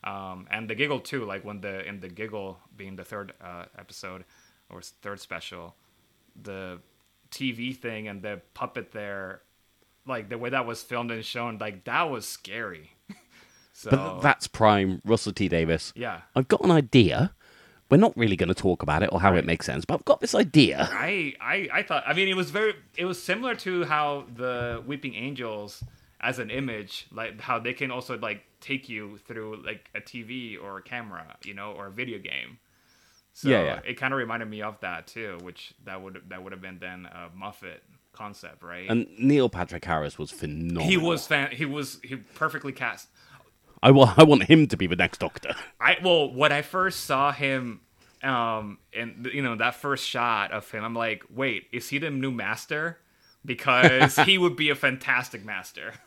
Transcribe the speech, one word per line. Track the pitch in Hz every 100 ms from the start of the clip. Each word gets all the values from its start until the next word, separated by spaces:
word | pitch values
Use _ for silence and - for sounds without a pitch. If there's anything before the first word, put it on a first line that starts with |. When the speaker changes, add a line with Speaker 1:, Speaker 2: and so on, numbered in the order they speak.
Speaker 1:
Um, | - 98 95 92 -
and | 104 110
The | 110
Giggle | 147 135
too, | - 143 110
like, | 98
when | 98 104
the, | 98 95
in | 85 101
The | 92
Giggle | 87 110 104 95 92 _ 110
being | 98 95
the |
third, | 92 104 98 -
uh, | 90 87 87 -
episode | 92 101 98 92 92 _ _ _ _
or | 92
s-, | 92 _
third | 104 101
special, | - 90 - 90 85 _ _ _ _ _ _ -
the | 107 95 92 87 _ _ _ _ _
T | - 135
V | 113 123
thing | 131 120 110 107
and | 98
the | 101 101 _
puppet | - 123 - 110
there, | 110 104 98 95 95 _ _ _ _ _ _ -
like, | 127 104
the | 117
way | 123
that | 131 120
was | 113
filmed | - 120 120
and | 117 110
shown, | 120 120 110
like, | 107 95 110
that | 131 165
was | 131 101
scary. | - - 104 110 82 78 _ _
<laughs> | - _ _ _ _ _ -
So | 110
Speaker 2:
But | 123 95
th-, | 92
that's | 139 - -
prime | - 110 101 95 92
Russell | - 110 -
T | 98 95
Davies. | 82 82 82 - -
Speaker 1:
Yeah. | 117 87 -
Speaker 2:
"I've | - 135
got | -
an | 185
idea. | 165 131 131 98 60 170 - _ _ - _ _
We're | 175
not | 220 -
really | 117 92
gonna | 87
talk | 92 98 87
about | 76 76
it | 95
or | 92
how | 98
Speaker 1:
Right. | 90
Speaker 2:
it | 82
makes | 85 -
sense, | 65
but | - -
I've | -
got | -
this | -
idea." | 240 202 156 113 69 73
Speaker 1:
I, | 98 143 202 151 -
I, | 120 175 180
I | 160
thought, | 202 151 -
I |
mean, | 156 190
it | 185
was | 170
very, | 156 214 202 _ -
it |
was | 175 175
similar | - 226 254 233
to | 196 180
how | 160 151 147 143 120
the | 117 127 123 120 117 110
Weeping | 143 139 107
Angels | 123 139 117 107 104 - - _ _ _
as | 117 120
an | 110
image, | 123 135 110 98 - -
like, | 110 113 107
how | 107 120
they | 117
can | 123 139
also, | 123 120 120
like, | 110 104 _ _
take | - 139 135
you | 110 104 104 _
through, | 113 107 107 73
like, | 107 _
a | -
T | - 123
V | 113 127 120 104
or | 101 95
a |
camera, | - 123 113 90 80 -
you | -
know, | 98 104
or | 101 98
a |
video | 101 127 107
game. | 92 67 60 - _ _ _ _ _ _ _
So | - 143
Speaker 2:
Yeah, | 120
yeah. | 78 - -
Speaker 1:
it | 123
kinda | 131 135
reminded | 117 117 113
me | 107
of | 107 104
that | 95 85 82
too, | - 110 87
which | 90 87 - _
that | - 95
would, | 95 95 90
that | 92
would | 92
have | 95
been | 92 92
then | 90 90 90
a | 87 85 90
Moffat | 95 104 92 80 _ _ _
concept, | - 104 101 87 78
right? | 87 87 95
Speaker 2:
And | 117 113 98
Neil | 127 143 123
Patrick | 92 87 87
Harris | 90 80 73 -
was | 76
phenomenal. | - 78 76 85 85 160
Speaker 1:
He | 185
was | 165 160 -
fan-, | 151 139
he | 120 151
was, | 147 135 - 120
he | 131
perfectly | 104 - 156 151 139
cast. | 113 123 95 - _ - - _ _ _ -
Speaker 2:
I | -
wa-, | 135 127 -
I |
want | 160 143 -
him | 160 147
to | 92
be | 92
the | 87
next | 92 -
Doctor. | 82 - - - - _
Speaker 1:
I, | 123 180
well, | 185 175 143
when | 123 147
I | 143
first | 147 185 185 -
saw | - 135 139
him, | 135 139 135 123 110 _ _ _ _
um, | 135 127 117 110 107 101 _
in, | 107 117 107 123
you | 131
know, | 131 113
that | 113 123
first | 143 139 -
shot | 127 120 110 101
of | 107 -
him, | 110
I'm | 110 117
like, | 113 110 -
"Wait, | 110 135 107 -
is | 117 -
he | 139
the | 156
new | 139 135
Master?" | 123 101 110 - 151 165 165 _ _ _ _ -
Because | 120 - 123 127 131 135 -
Speaker 2:
<laughs> | 156
Speaker 1:
he | 190
would | 175 -
be | 151
a | 135
fantastic | 139 127 - 127 127 120 104
master. | 98 90 - 80 -